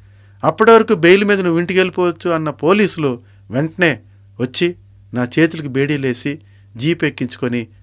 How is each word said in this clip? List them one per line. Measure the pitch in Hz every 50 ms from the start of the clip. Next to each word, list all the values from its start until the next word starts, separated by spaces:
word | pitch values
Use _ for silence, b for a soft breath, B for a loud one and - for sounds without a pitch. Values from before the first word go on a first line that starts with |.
| b b b b b b b b b
"అప్పటి | 156 - - 214 226
వరకు | 226 226 220 226 220
బెయిల్ | 165 156 165 185 202 208
మీద | 202 208 196
నువ్వు | 185 175 165 165
ఇంటికి | 175 175 185 185
వెళ్ళిపోవచ్చు" | 185 180 - 185 180 175 170 - - 180
అన్న | 170 160 156 151
పోలీసులు | 139 - 143 151 190 208 208 165 - 165 151 135 123 110 b b b b b b
వెంటనే | 101 127 151 160 160 - 185 160 127 107 - b b b b b b -
వచ్చి | 120 127 - - 175 175 175 - - - - - - - -
నా | 123 123 123 - 151
చేతులకు | 160 160 165 160 147 143
బేడీలేసి | 123 135 139 143 151 135 135 131 123 - - 143 143 160 b b b b b b b 113
జీప్ | 123 160 170 - 160
ఎక్కించుకొని | 147 139 - 131 120 - - 139 123 120 123 113 107 b b